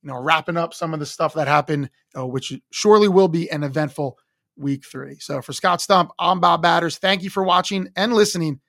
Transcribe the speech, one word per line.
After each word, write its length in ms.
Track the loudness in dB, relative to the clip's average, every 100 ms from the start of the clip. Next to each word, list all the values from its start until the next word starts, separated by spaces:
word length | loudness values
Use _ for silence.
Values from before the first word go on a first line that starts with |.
you 80 | -12
know, 100 | -8
wrapping 380 | 0 0 0 -4
up 160 | -4
some 200 | -6 -6
of 60 | -6
the 60 | -8
stuff 280 | -4 -4
that 140 | -2 0
happened, 420 | 0 0 -4 -6 _ _ -12
uh, 80 | -8
which 280 | -8 -8 -14 _
surely 360 | -2 4 6 6
will 200 | 6 4
be 220 | 2 -4
an 120 | -4
eventful 540 | -4 -4 -4 -4 -8 -8 _ _ _ _
week 300 | -6 -6 -8
three. 340 | -16 -16 -18
So 220 | -10 -8
for 120 | -8
Scott 280 | -4 -2 -2
Stump, 300 | 2 2 2 -2
I'm 220 | -2 2
Bob 220 | 2 4
Batters. 360 | 4 2 0 -2
Thank 260 | -2 -2
you 60 | -2
for 140 | -2
watching 460 | 2 2 0 -4 -6 -4
and 180 | 0
listening 460 | 4 2 2 -4 -4